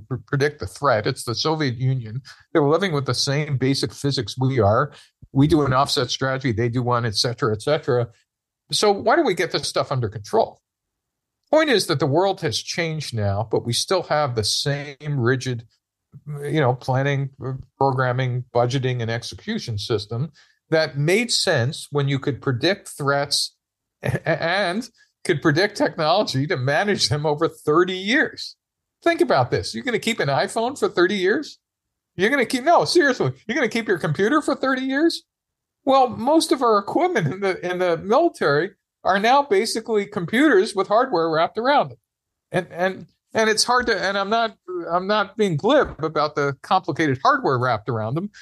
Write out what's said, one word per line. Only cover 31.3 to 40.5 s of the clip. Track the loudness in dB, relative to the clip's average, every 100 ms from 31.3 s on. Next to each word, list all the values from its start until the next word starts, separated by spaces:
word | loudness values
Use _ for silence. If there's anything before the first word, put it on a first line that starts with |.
| 0 -4 -14 _ _ _ _ _ -2
You're | 0
gonna | 2 0
keep, | 0
no, | 4 4
seriously, | 4 4 2 2 -2 -4 -6
you're |
gonna | -2 -2
keep | -2 -2
your | -2
computer | -2 0 2 2
for | 0
thirty | -2 -2 -2
years? | -2 0 0 0 -8 _ _ _ _ _
Well, | 2 4 4
most | 0 2 2 2
of | 2
our | 4 2
equipment | 2 0 2 2 -2
in | 0
the, | -2 -2 -4
in | -2
the | 0 0
military | 2 2 2 2 0 2 0 -6 _ _
are | 0 2
now | 4 4
basically | 4 2 0 -2 -2 -2
computers | -2 -4 -2 2 4